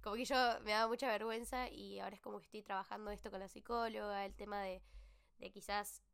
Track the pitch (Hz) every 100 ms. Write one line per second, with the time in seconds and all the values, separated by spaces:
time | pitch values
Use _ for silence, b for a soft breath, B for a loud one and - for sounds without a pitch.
0 | 220 214 254 262 247 226 214 214 226 240
1 | 262 208 220 226 233 254 254 - 196 196
2 | 196 202 214 208 - 214 202 190 196 208
3 | 214 208 214 196 190 214 208 233 233 214
4 | 208 202 196 - 208 202 190 185 b b
5 | b b b - - 196 - 202 208 -
6 | _